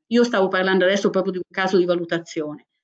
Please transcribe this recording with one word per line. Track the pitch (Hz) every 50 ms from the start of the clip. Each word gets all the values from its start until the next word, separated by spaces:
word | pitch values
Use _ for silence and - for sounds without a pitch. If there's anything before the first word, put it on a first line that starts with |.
| _ -
Io | 226 240 240
stavo | 240 240 202 190 185
parlando | 190 185 185 190 190 190 180
adesso | 185 196 202 202 208
proprio | 170 190 180 190 185
di | 185
un | 175 _
caso | - 190 190 185 185 190
di | 175
valutazione, | 175 180 180 175 170 170 170 170 - - 170 151 151 147 147 _ _ _ _